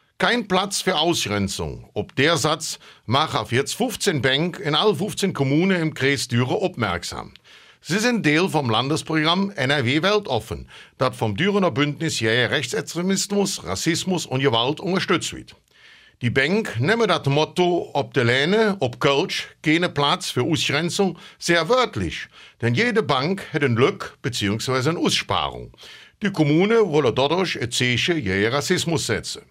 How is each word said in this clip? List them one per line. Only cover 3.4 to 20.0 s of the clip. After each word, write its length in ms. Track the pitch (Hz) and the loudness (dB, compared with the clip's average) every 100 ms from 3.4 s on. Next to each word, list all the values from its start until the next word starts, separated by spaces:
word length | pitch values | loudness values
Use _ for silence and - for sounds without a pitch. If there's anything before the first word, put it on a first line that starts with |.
| 107 | 0
jetzt 220 | 120 - - | 0 0 -2
fünfzehn 460 | 240 190 208 151 | -4 -2 -2 0
Bänke 400 | - 139 175 - | 2 2 0 -4
in 140 | 156 151 | -2 0
all 180 | 214 | 2
fünfzehn 380 | 147 202 - 190 | 0 -4 -2 -2
Kommunen 500 | - 135 147 190 180 | 0 2 2 2 2
im 120 | 160 | -2
Kreis 340 | - 139 135 - | 0 0 0 0
Düren 300 | 120 127 165 | 0 0 0
aufmerksam. 760 | 190 127 104 87 - 64 53 - - - - _ | -2 -2 -2 -2 -6 -10 -12 -18 -20 -20 -20 _
Sie 200 | - 190 | -4 -2
sind 260 | 240 233 147 | 0 0 2
Teil 240 | 151 190 | 2 2
vom 200 | 151 127 | 0 0
Landesprogramm 800 | 110 135 156 - 160 156 180 196 - | 0 0 -4 -2 -2 0 0 -2 -2
N 140 | 131 | 0
R 160 | 147 120 | 0 2
W 160 | 147 | 0
Weltoffen, 680 | 185 208 202 117 - 71 64 - - _ | 2 0 0 -4 -4 -10 -12 -20 -20 _
das 180 | 131 123 | -2 0
vom 220 | 113 101 | -4 0
Dürener 340 | 190 202 180 | 0 2 0
Bündnis 480 | 123 147 139 - - | 2 -2 -2 -4 0
gegen 320 | 110 120 113 | 0 2 2
Rechtsextremismus, 1120 | 135 131 208 - 165 180 190 - 202 196 - | -2 -2 -6 -6 -4 -2 -2 0 0 0 -4
Rassismus 600 | - 95 160 165 190 175 - | -6 -2 -2 -2 -2 -4 -2
und 160 | 131 | 0
Gewalt 400 | 139 117 127 156 | 2 2 0 -2
unterstützt 500 | - 185 - 175 - | -2 -2 0 -2 -2
wird. 220 | 64 - - _ _ - - - _ | -10 -16 -20 _ _ -20 -20 -20 _
Die 100 | 120 | 0
Bank 500 | 135 139 185 - 110 | 2 2 2 0 -2
nehme 260 | 147 233 214 | 0 2 2
das 180 | 156 139 | 0 2
Motto 640 | 143 151 180 180 175 - | 0 0 2 2 2 -2
"Ob 200 | 143 123 | -4 -2
de 120 | 139 117 | 2 4
Lehne, 500 | 127 151 214 220 190 | 4 4 2 2 0
ob 180 | 123 123 | -4 0
Kölsch, 480 | 139 139 185 - - - | 2 2 0 -4 -10 -4
keine 240 | 151 160 180 | 0 2 2
Platz 440 | 143 | 0